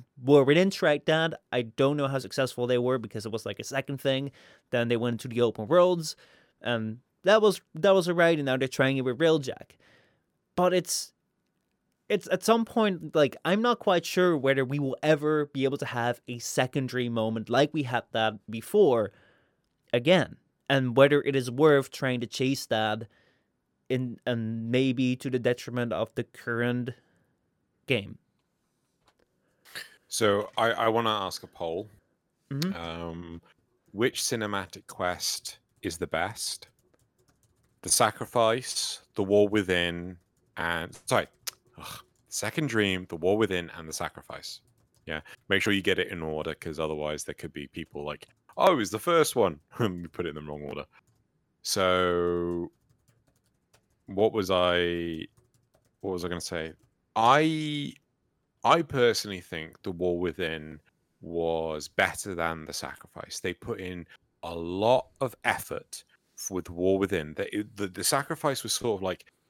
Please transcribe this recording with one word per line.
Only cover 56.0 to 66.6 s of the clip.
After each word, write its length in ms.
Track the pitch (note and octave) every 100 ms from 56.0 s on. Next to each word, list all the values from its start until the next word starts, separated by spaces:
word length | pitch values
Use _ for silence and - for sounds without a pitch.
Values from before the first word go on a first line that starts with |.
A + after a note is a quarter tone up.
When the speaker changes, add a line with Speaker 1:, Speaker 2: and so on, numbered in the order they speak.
Speaker 2:
what 120 | G2
was 120 | F2+
I 40 | F2
gonna 120 | F2
say? 320 | - F2 D#2+ D#2 _ _ _
I, 800 | - A#2 C#3 D#3+ D#3 D3+ D3 C#3+ - _ _ _ _ _ _
I 180 | A2+ E3
personally 580 | E3 C#3 A#2+ G#2+ G#2 F#2+
think 400 | - E2 D#2+ -
the 100 | -
War 260 | F2 F2+ F2
Within 640 | F2+ E2 E2+ D#2+ D2+ D2+ _ _ _ _
was 680 | F2 E2+ E2 E2 D#2+ D#2 -
better 460 | - F#2 - G#2
than 300 | F2 E2 E2
the 80 | D#2
Sacrifice. 680 | - C2+ - - - - -
They 140 | F#2+
put 260 | F2 A2+ A2
in 260 | F#2 F2+ E2 - _ _
a 120 | E2+
lot 540 | E2+ E2+ F#2 A2 B2+ - -
of 140 | C3 -
effort 600 | A#2+ - - - - - - _ _ -
f-, 120 | -
with 200 | F#2